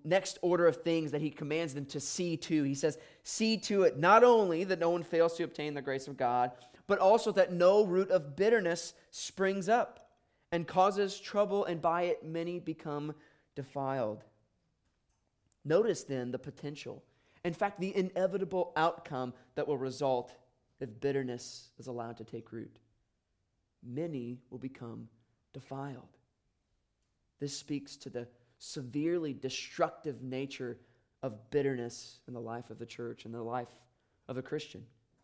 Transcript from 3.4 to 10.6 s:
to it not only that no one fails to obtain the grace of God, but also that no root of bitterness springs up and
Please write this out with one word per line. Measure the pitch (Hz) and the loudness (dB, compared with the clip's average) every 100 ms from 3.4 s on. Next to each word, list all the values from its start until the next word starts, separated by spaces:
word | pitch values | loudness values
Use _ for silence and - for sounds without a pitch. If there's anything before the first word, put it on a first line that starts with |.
| 220 220 | 2 2
to | - 202 | 0 4
it | 180 139 | 4 6
not | 165 220 | 8 10
only | 247 233 196 165 | 10 8 6 2
that | 190 180 | 0 0
no | 170 | 2
one | 175 | 0
fails | 160 165 170 170 | 0 4 4 2
to | |
obtain | 160 - 151 147 | -6 -4 -6 -4
the | |
grace | 131 135 139 | -4 -4 -4
of | 131 | -2
God, | 123 123 127 - - - - | 0 2 0 -2 -20 -10 -2
but | 196 | 4
also | 190 226 226 | 6 6 4
that | 196 185 | 4 4
no | 175 175 208 208 | 6 6 8 6
root | 180 196 | 4 4
of | 185 147 135 | 2 2 0
bitterness | 202 233 175 175 - - _ | 4 4 2 -2 -6 -14 _
springs | - - - 190 196 180 | -12 -10 -2 0 0 2
up | 240 - - - _ _ _ - | 2 2 -6 -20 _ _ _ -4
and | 170 | -4